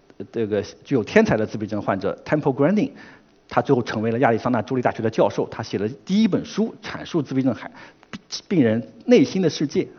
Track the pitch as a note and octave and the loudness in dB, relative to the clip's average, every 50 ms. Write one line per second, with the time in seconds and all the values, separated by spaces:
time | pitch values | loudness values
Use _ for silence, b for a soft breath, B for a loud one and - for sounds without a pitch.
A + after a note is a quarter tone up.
0 | _ _ - - G#2 - - A2+ A2+ G2+ G#2 G2+ G#2 - - - - - C#3+ A#2+ | _ _ -18 -18 -16 -8 -6 -4 -2 0 0 -2 -2 -4 -10 -14 -6 -2 0 0
1 | G2+ - - G#3+ A3+ - D3+ G#2+ G#2+ G#2 - A2+ A2+ G2 G#2+ G#2 G#2 - G2+ F#2 | 0 4 4 4 4 4 2 0 0 -4 -4 -6 -6 -6 -6 -6 -2 -2 -2 -2
2 | F#2 F2+ - - - - D#3 D3+ C#3+ D3 B2+ - C#3 E3+ G#3 G#3+ E3 - - B | -2 -4 -6 -6 -4 -2 -2 0 0 0 2 2 2 2 4 2 0 -2 -4 B
3 | B B B B B B _ _ _ - - B2+ - - C#3 B2 A#2+ - - A2 | B B B B B B _ _ _ -2 -2 0 2 2 2 2 2 -2 -4 -4
4 | G#2+ A#2 A2+ A#2 C#3 A#2 A#2 G#2+ - A#2+ B2+ A2+ G#2 - C3+ B2+ A#2 A#2+ - - | -2 -2 0 2 2 4 2 2 0 0 0 0 -2 -2 -2 0 0 -2 -2 0
5 | A2 A2 - - C#3 G2+ - - A2 - - - A2+ - - G2+ G2+ A2 - - | -4 -2 2 2 0 2 2 -2 -4 -4 -6 -10 -8 -6 -4 -4 -4 -4 -6 -8
6 | - - F#3 G#3+ A3 G3 E3+ - D#3+ - - F#3 A3 A#3 - - - - - D#3 | -6 -2 2 2 2 2 2 0 -4 -4 -4 -4 -4 -4 -4 -12 -14 -12 -12 -12
7 | D3+ - - E3 C3 - C3+ C3 B2+ C3 G2+ E2+ - - B B B B B B | -10 -4 -4 -4 -2 0 0 0 0 0 -2 -2 -8 -16 B B B B B B
8 | B - - - _ - - - - - G#3 E3 A#2+ A2+ A2 A#2+ - - - - | B -18 -18 -16 _ -14 -14 -12 -6 0 2 4 4 4 4 0 -2 -6 -14 -6
9 | - - B3 G#3 - - - F#3+ F#3 D3+ - - D#3+ C#3 - F#3 C3+ - - | 2 6 6 6 6 4 2 0 0 0 0 -2 -4 -2 -2 -4 -4 -4 -8